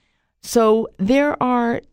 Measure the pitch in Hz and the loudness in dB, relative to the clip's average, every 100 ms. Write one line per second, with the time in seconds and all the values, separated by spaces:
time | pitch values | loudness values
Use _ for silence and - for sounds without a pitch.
0 | _ _ _ _ - 240 220 220 226 - | _ _ _ _ -4 0 2 2 -2 -4
1 | 190 269 294 - 247 247 233 233 - | 0 2 0 -2 -2 -2 -2 -4 -10